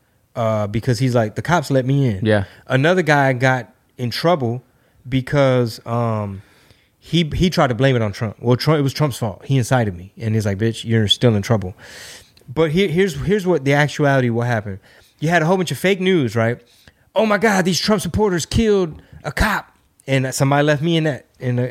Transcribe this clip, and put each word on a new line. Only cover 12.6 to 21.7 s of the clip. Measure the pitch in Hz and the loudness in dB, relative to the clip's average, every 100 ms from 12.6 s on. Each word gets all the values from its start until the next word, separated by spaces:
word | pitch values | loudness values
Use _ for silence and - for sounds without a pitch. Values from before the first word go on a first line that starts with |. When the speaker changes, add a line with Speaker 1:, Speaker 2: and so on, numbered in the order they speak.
| 160 | 0
Speaker 1:
here, | 165 196 | 2 2
here's, | 160 196 147 | 2 0 -2
here's | 139 208 | -2 0
what | 180 160 | 2 0
the | 139 | 2
actuality | 143 147 - 143 135 123 | 2 2 0 2 2 2
what | 117 120 | 0 -2
happened. | 113 104 95 - - _ _ | -2 -4 -12 -16 -20 _ _
You | 151 | 0
had | 175 | 2
a | |
whole | 156 190 | 2 0
bunch | 170 | -2
of | 135 | -2
fake | 180 190 | 0 0
news, | 185 180 120 | 2 2 0
right? | 113 113 120 _ _ _ _ _ | 0 -2 -2 _ _ _ _ _
"Oh | - 220 | 0 2
my | 202 | 2
God, | 220 190 | 2 2
these | 180 160 | 2 0
Trump | - 214 | 0 0
supporters | 170 190 214 175 - | 0 -2 0 -2 -2
killed | 233 220 202 170 - - - | 0 2 2 0 -6 -20 -14
a | 147 | -8
cop." | - 208 180 - _ _ _ - | -2 -2 -2 -8 _ _ _ -2
And | 135 131 | 0 0
somebody | - 139 143 | 0 2 4
left | 151 143 | 2 2
me | 170 165 | 0 0
in | |
that | 156 123 - _ | 0 -4 -10 _
in | 131 123 | -4 -2
the, | 123 | -2